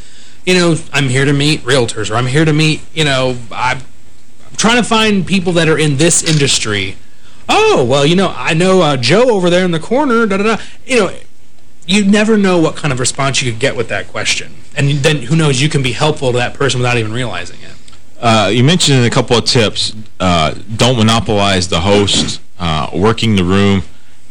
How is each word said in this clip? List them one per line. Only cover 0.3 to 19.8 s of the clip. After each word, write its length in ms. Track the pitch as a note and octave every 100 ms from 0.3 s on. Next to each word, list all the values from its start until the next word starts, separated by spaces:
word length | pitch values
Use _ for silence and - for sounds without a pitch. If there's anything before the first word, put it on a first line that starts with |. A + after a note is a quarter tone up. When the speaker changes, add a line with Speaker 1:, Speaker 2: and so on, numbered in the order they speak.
| - -
Speaker 1:
you 80 |
know, 240 | F3+ F3 D#3+ -
I'm 160 | C#3 C#3
here 160 | B2+ C#3
to 80 |
meet 280 | C#3+ C#3+ D3+
realtors," 480 | A#2+ C3+ A#2 - G#2
or, 60 | A2+
"I'm 120 | B2
here 180 | C#3+ D#3+
to 80 |
meet, 280 | D3+ D#3 D#3 -
you 100 | - D3+
know, 320 | C3 C3 B2 A2+
I'm 300 | F#2 B2 C3+ C3 - - - - - - -
trying 200 | G#3+ A#3+
to 60 | G3+
find 400 | A3 A3 G3+ D3+
people 240 | F#3+ F3
that 140 | E3+ D#3+
are 100 | D#3
in 200 | D#3 C3+
this 260 | E3+ -
industry." 720 | - D#3 C#3 - A2 G2+ F#2+ - - - - - -
"Oh, 340 | D#4+ A4 F4+ B2
well, 180 | C#3 C#3+
you 100 | F3
know, 180 | F3+ -
I 180 | C3
know, 280 | E3 F#3 F#3+
uh, 160 | D#3 C3+
Joe 320 | A#2+ F#3 B3+
over 180 | G#3 F3+
there 160 | F3 F#3
in 60 |
the 80 | E3
corner, 460 | - A#3+ D4 A3+ A3
da, 120 | G3
da, 60 | G#3 A3
da." 20 | - - -
You 80 | B3
know, 120 | F#3 - - - - - - - -
you 160 | G3+
never 320 | G3 G#3 G#3+ A3
know 220 | G3 F3+
what 180 | D#3 -
kind 160 | D3+
of 80 | B2+
response 440 | B2 - C3+ B2+
you 80 | C3+
could 80 | G#2+
get 140 | C3 C3
with 140 | A2
that 180 | G2+ F#2
question. 480 | A2+ G#2 - - - - -
And 140 | C#3
then, 280 | D3 D3 D3+
who 120 | A#2 D#3+
knows, 260 | D#3 B2+
you 80 | D3+
can 140 | D3
be 80 | B2+
helpful 400 | G#2+ D3+ D3+ C3
to 60 | B2
that 160 | A#2+ -
person 240 | C#3 B2+
without 180 | B2 A#2+
even 160 | G#2+
realizing 460 | A#2 B2 F2+ F2 -
it. 140 | E2 - - - - -
Speaker 2:
Uh, 300 | A#2 A2 G2
you 120 | A#2
mentioned 340 | B2+ F3+ - C3+
in 60 | A#2
a 40 |
couple 280 | C3+ A#2+ A#2
of 80 | G#2
tips, 480 | B2+ G#2 -